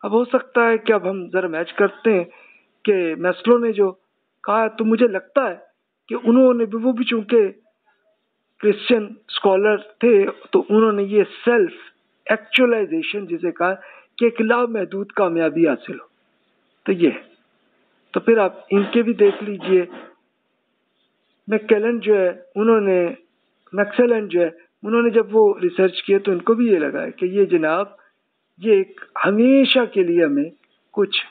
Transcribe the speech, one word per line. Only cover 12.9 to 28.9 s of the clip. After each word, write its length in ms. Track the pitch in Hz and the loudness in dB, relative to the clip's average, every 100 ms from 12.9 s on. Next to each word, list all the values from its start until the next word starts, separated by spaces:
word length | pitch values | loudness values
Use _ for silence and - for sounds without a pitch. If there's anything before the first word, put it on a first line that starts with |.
| 160 151 208 185 | -4 -6 -10 -8
जिसे 240 | 165 175 | -6 -6
कहा 220 | 165 175 190 - - _ - | -4 -4 -4 -12 -20 _ -2
कि 80 | 233 | -2
एक 140 | 233 | 0
लामहदूद 720 | 220 240 240 226 175 196 202 | -2 0 0 -4 -6 -8 -8
कामयाबी 540 | - 190 165 160 151 165 | -2 -2 0 -2 0 0
हासिल 320 | 135 - - | -2 -8 -18
हो, 100 | - _ _ _ _ _ _ _ - | -18 _ _ _ _ _ _ _ -6
तो 60 | |
ये 180 | 185 160 | 0 0
है। 140 | - - _ _ _ _ _ _ _ _ | -2 -16 _ _ _ _ _ _ _ _
तो 60 | 185 | -6
फिर 180 | 196 226 | 0 2
आप 280 | 190 185 - | 0 -4 -2
इनके 300 | 202 196 240 | -2 0 -2
भी 120 | 226 | -2
देख 280 | 208 208 196 | 2 2 2
लीजिए, 460 | 208 196 170 185 175 - - _ _ _ _ _ _ _ _ _ _ _ _ _ - | -10 -10 0 0 0 -12 -20 _ _ _ _ _ _ _ _ _ _ _ _ _ -4
मैककेलन 480 | 214 214 214 220 240 | -4 2 2 2 -2
जो 140 | 196 | 0
है, 320 | 208 185 180 - 202 | 2 2 -2 -12 -2
उन्होंने, 600 | 220 220 196 185 170 - _ _ _ _ _ | 2 2 2 0 0 -6 _ _ _ _ _
मैक्सेलन 540 | 185 202 - 240 226 208 | -6 -4 0 2 2 -2
जो 120 | 175 | -2
है, 160 | 170 165 _ _ | -2 -4 _ _
उन्होंने 260 | 202 233 233 | -4 0 2
जब 220 | 220 202 | 0 0
वो 260 | 220 208 208 | 4 4 2
research 420 | 180 - 190 175 | -4 0 0 -2
किए, 180 | - 196 | -2 0
तो 140 | 196 | 0
उनको 220 | 180 175 | -4 0
भी 160 | 226 240 | 0 2
ये 80 | 185 | 0
लगा 220 | 147 139 | 0 -6
है 100 | 165 | -10
कि 160 | - 180 | -6 -4
ये 200 | 196 190 | 0 0
जनाब, 500 | 170 156 165 196 _ _ _ _ _ _ _ | 2 0 -2 -4 _ _ _ _ _ _ _
ये 200 | 202 202 | 2 2
एक 200 | 190 | 0